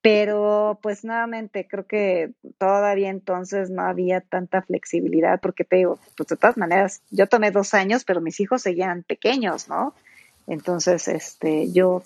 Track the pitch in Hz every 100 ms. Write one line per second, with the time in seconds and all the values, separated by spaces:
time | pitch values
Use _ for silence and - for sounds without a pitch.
0 | 226 208 208 208 208 208 214 208 214 202
1 | 226 233 233 226 220 202 185 196 185 214
2 | 196 180 160 - - - 190 202 202 196
3 | 196 190 190 180 185 196 190 185 180 180
4 | 180 185 - 185 180 190 185 - - 170
5 | 180 156 170 185 190 - 175 185 180 175
6 | _ - 156 - 214 247 175 180 196 -
7 | _ 202 196 240 214 196 196 208 190 240
8 | - 175 165 - 202 254 202 175 185 175
9 | - - 208 269 214 151 - 160 269 _
10 | _ - _ _ - 160 160 175 180 175
11 | - 156 - - 165 156 170 180 185 180